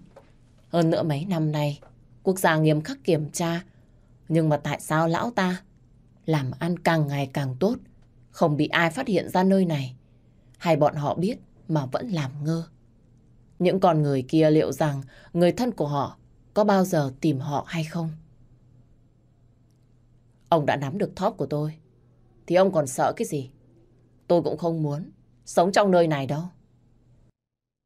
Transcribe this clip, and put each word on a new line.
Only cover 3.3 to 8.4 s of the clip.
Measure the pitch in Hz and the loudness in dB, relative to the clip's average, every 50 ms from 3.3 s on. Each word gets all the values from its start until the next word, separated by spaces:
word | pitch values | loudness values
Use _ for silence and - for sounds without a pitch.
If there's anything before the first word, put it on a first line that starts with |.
tra. | - - 170 165 170 175 - - _ _ _ _ _ _ _ _ - _ _ - | -6 -4 -4 -2 -4 -6 -8 -12 _ _ _ _ _ _ _ _ -20 _ _ 0
Nhưng | 156 165 160 156 | 0 2 2 2
mà | 151 | 0
tại | 147 - 151 147 - | 0 -2 -6 -6 -6
sao | - - 156 160 165 165 | -6 -2 0 0 0 0
lão | 165 170 202 240 | 0 -2 -4 -4
ta | 240 208 190 180 180 180 - _ _ _ _ _ _ _ _ _ _ _ _ | -2 -2 -2 -2 -2 -6 -10 _ _ _ _ _ _ _ _ _ _ _ _
làm | - 156 147 135 127 127 - | -2 -2 0 0 -4 -6 -6
ăn | 165 170 175 160 | -4 -4 -4 0
càng | - 170 165 160 151 | 0 0 2 2 0
ngày | 139 143 143 139 131 | 0 -2 -4 -4 -4
càng | - 147 139 131 127 127 | -4 -6 -4 -4 -2 -2
tốt, | 180 214 254 - - - _ - - _ _ - - _ | 0 -2 -2 -4 -10 -20 _ -20 -20 _ _ -20 -20 _
không | _ - | _ 0